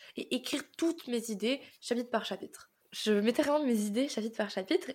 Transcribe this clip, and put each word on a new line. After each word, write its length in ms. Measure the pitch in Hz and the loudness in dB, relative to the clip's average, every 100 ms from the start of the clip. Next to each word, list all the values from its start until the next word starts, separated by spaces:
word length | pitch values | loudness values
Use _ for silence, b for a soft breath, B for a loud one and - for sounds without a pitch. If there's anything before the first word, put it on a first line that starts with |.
| B - | B -12
et 180 | - | -4
écrire 280 | 254 - 294 - - | -4 -2 -4 -6 -2
toutes 300 | 330 330 - | 0 0 -4
mes 220 | 240 226 | -4 -4
idées, 300 | 202 220 269 B B | -2 0 -2 B B
chapitre 300 | - 240 247 | -4 -4 0
par 140 | 220 | -2
chapitre. 460 | - 190 - - - _ _ | -2 -6 -8 -16 -20 _ _
Je 200 | - 214 | -4 2
mettais 300 | 208 214 247 | 4 4 4
vraiment 220 | 285 294 | 4 4
mes 160 | 285 226 | 4 2
idées, 260 | 208 208 277 | 2 0 0
chapitre 280 | - 220 226 | -2 -4 -4
par 140 | 202 | -4
chapitre, 400 | - 190 370 - | -4 2 0 0